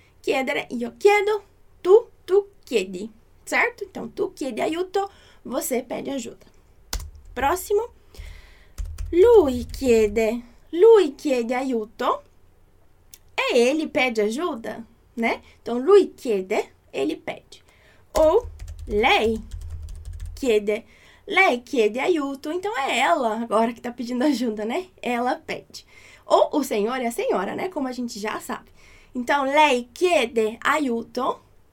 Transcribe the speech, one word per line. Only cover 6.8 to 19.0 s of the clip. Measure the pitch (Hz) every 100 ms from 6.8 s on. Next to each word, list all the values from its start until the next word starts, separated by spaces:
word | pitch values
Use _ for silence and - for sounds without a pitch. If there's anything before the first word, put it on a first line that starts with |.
| - - - - -
Próximo. | 247 277 359 - 415 480 - - - - - - - - - - - -
Lui | 339 466 453 285 247 233 -
chiede, | 262 226 208 214 220 240 - - -
lui | 330 453 440 302 -
chiede | 302 254 226
aiuto. | 247 269 226 214 - 262 571 - _ - _ _ _ _ _ _ - - -
É | 523 269
ele | 247 311 277
pede | 294 254 220
ajuda, | 208 247 349 233 226 233 - _ _ -
né? | 233 453 - _
Então, | - 240
lui | 277 403 - -
chiede, | 254 196 190 240 - _ _
ele | - 302 -
pede. | - - - - _ _ _ - _
Ou | - 311 415 - - - - -
lei | 208